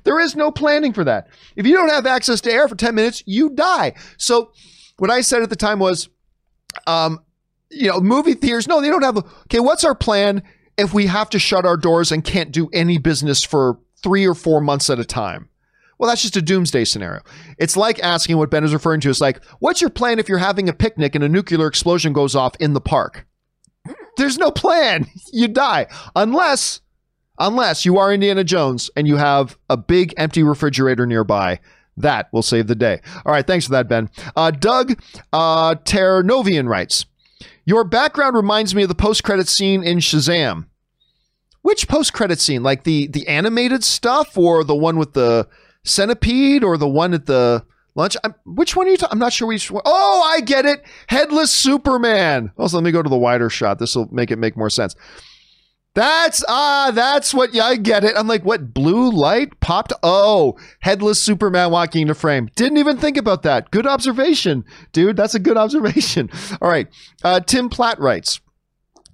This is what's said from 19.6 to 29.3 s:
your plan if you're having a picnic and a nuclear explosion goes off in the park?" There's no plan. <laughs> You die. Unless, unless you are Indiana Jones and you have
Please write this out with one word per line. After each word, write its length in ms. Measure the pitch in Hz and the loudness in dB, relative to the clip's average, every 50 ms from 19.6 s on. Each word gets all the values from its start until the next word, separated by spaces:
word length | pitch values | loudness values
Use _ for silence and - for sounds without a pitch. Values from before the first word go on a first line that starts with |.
| - 302 349 - | -2 -2 0 0
your 80 | 349 269 | -2 -2
plan 300 | - - 247 240 233 220 | -2 -2 -2 -2 0 -2
if 100 | 214 - | -2 -2
you're 80 | 190 | -2
having 320 | 175 180 196 190 196 190 185 | -2 0 -2 -2 -2 -2 -2
a 40 | 190 | -2
picnic 420 | - - 226 - 160 151 139 143 | 0 -2 -2 0 -2 -2 -2 0
and 80 | 151 143 | 0 0
a 60 | 147 | 0
nuclear 360 | 165 185 - - 170 160 156 | 0 0 0 0 0 0 0
explosion 480 | 151 - - - 170 175 170 165 156 139 | 0 -2 -2 0 0 0 0 0 0 0
goes 220 | 147 143 135 120 | 0 0 0 0
off 180 | 139 127 123 - - | 0 0 -2 -2 -2
in 140 | 156 151 143 | -2 -2 -2
the 80 | 131 | -2
park?" 440 | - - 151 127 98 - - - - _ _ _ _ _ _ _ _ _ _ _ - - - - - - _ | -2 0 0 0 -2 -2 -8 -16 -20 _ _ _ _ _ _ _ _ _ _ _ -20 -20 -20 -20 -20 -10 _
There's 200 | - 269 277 247 | -2 -2 -2 0
no 140 | 302 349 294 | 0 0 0
plan. 560 | - - - 403 339 339 294 233 180 160 - - | 0 0 0 2 2 2 2 2 0 -2 -4 -6
<laughs> 60 | - - - - - | -12 -18 -18 -6 -2
You 140 | 226 240 | -2 0
die. 400 | 220 214 262 285 254 196 147 - - - - - - - | 0 0 0 0 0 0 -2 -2 -4 -10 -18 -14 -6 -2
Unless, 680 | 175 208 220 254 330 359 311 277 - - - - - _ _ _ _ _ _ _ _ _ _ _ - | -2 0 0 2 0 2 0 0 -2 -4 -6 -8 -12 _ _ _ _ _ _ _ _ _ _ _ -4
unless 460 | 170 196 226 254 240 185 156 - - | -4 -2 0 0 0 0 -2 0 0
you 120 | 180 180 | 2 4
are 160 | 196 196 196 202 | 4 4 4 2
Indiana 300 | 196 196 202 196 196 190 | 2 2 2 2 0 0
Jones 480 | 151 185 175 143 135 127 120 - - - | 0 0 0 0 0 -2 -4 -8 -6 -4
and 100 | 143 151 | -2 0
you 80 | 147 147 | 2 2
have 420 | 143 147 143 | 2 2 2